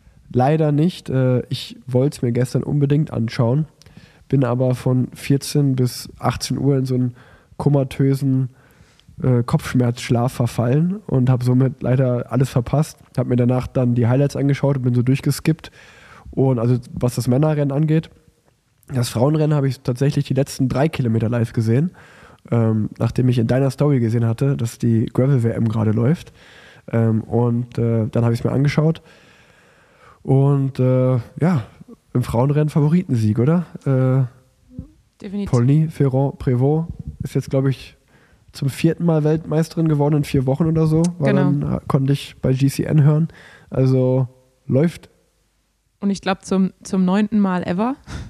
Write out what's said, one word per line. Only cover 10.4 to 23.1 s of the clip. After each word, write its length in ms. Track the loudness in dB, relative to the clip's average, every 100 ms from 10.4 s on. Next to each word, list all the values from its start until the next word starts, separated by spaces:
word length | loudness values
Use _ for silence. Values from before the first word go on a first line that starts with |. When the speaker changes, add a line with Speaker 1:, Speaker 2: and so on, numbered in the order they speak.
| -2 -2 0 0 0 -4 -4
Speaker 1:
und 220 | 0 2
hab 120 | 2
somit 400 | 2 2 0 -2
leider 500 | -2 0 0 -2 -2
alles 160 | -2 0
verpasst. 480 | -2 0 -2 -2 -8 -8 -6
Hab 100 | 0
mir 100 | 2
danach 280 | 2 0 -2
dann 300 | -2 0 2
die 120 | 2
Highlights 280 | 2 0 0
angeschaut 400 | -2 0 0 0
und 80 |
bin 100 | 0
so 80 | 0
durchgeskippt. 680 | 2 0 -2 -2 -2 -2 -6 -20 -20 -20 -20 -20 -8
Und 280 | 0 0 2
also 180 | 0 0 -4
was 220 | -4 -4 -2
das 140 | 0
Männerrennen 420 | 2 2 0 -2
angeht, 380 | 0 0 0 -2 -12 _ _ _ _ _ _ -8
das 140 | -4 -2
Frauenrennen 480 | 0 2 2 0 0
habe 140 | 0
ich 100 | -2
tatsächlich 460 | -6 -2 0 0 -2
die 80 |
letzten 340 | -2 -2 -2 -2
drei 220 | 0 -2
Kilometer 400 | 0 -2 0 0
live 240 | -2 -2
gesehen, 380 | -2 0 2 0 -6 -20 -20 -20 -20 -4
ähm, 380 | 0 2 0 -2 -2
nachdem 300 | -2